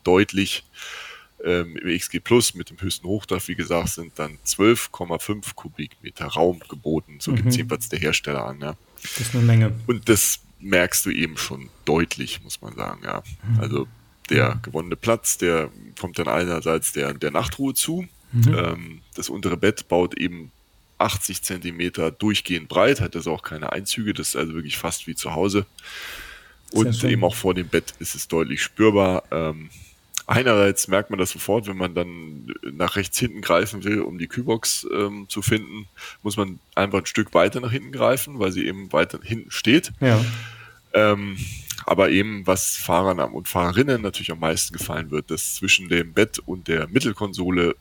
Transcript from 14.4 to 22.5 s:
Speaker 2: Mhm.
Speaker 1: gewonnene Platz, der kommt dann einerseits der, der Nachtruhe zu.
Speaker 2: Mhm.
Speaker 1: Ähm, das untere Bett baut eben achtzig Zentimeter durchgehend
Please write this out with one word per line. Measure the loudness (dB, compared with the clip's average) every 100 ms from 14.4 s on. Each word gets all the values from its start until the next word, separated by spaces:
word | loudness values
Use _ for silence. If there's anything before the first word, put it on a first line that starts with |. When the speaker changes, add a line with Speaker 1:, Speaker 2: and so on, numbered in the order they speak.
| 4
Speaker 2:
Mhm. | 0
Speaker 1:
gewonnene | -4 -6 -4 -2
Platz, | 0 2 0 0
der | 2 2 0 -8 -20 -10
kommt | -6 -2
dann | 0
einerseits | 2 0 0 0 0 0
der, | -2 -4
der | -2 -2
Nachtruhe | 0 -2 -2 -2
zu. | -2 -2 -4 -8 _ -2
Speaker 2:
Mhm. | 4 6 6
Speaker 1:
Ähm, | 0 -4 -10 -16 -16 -10
das | -8
untere | -4 -2 0
Bett | 0 0 -2
baut | 0 0 -2
eben | -6 -8 -18 _ _ _ _ -2
achtzig | -2 -2 -6 -6
Zentimeter | -8 -6 -8 -4 -4 -2 -2
durchgehend | 0 0 0 -2